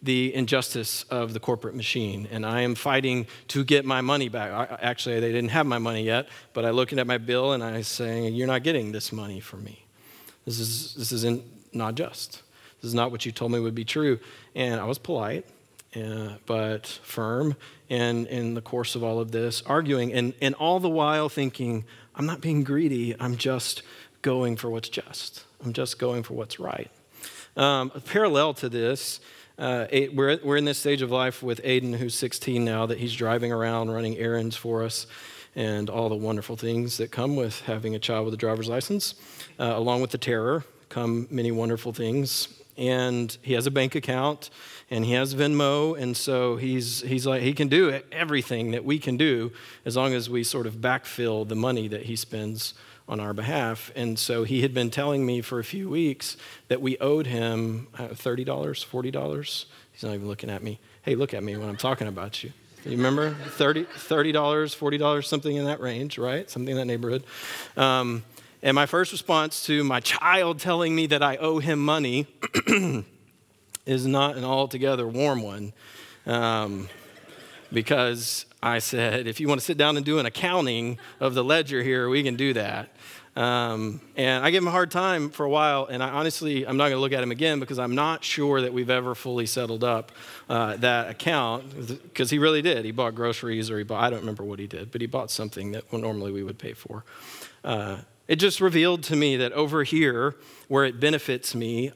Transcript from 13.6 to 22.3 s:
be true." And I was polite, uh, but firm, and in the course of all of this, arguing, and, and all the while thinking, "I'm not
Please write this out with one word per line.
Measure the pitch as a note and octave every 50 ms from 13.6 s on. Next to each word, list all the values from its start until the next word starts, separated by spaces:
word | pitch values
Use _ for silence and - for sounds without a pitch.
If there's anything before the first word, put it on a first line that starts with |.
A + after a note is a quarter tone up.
| A2+ A2+ A2+
be | A#2 A2
true." | - - D3+ D3+ C#3+ B2 - - - - - - - -
And | - B2+ B2 A#2 A2
I | G2
was | A2+ C#3
polite, | - - - E3+ B2 G#2+ G#2 C#3 F3+ F#3+ - - _ _ _ _ - - _ -
uh, | A2+ A2 A2 A2 A2 A2 G#2 G#2 G#2 -
but | - A#2 A2 A2 G#2+ A2 G#2+ - - - - -
firm, | - - A#2 A2+ G#2+ A#2 B2+ D3+ D3+ C#3+ - - - - - _ -
and | B2+ A#2+ A#2+ A#2+ A#2 A#2 A#2
in | - B2+ A#2+ A#2 A#2 A#2
the | A#2
course | A2+ - - B2 A#2+ - -
of | B2 A#2
all | A2+ A2+ A#2
of | A2+ A2+
this, | A2+ A2+ A#2 A#2 A2+ - -
arguing, | - C#3 D#3+ D#3+ C#3+ C#3 B2+ A#2+ B2 A#2+
and, | B2 A#2+ B2 C3 -
and | C#3+ C3+ C3+
all | - D3+ E3 F3+ F#3
the | F#3 F3
while | D#3+ D#3+ D3+ D3 D#3 D3+ D3+ D3
thinking, | - D3 C#3 C3 - - B2+ A#2 A#2 A2 A2 - - - - - -
"I'm | - C#3+
not | D#3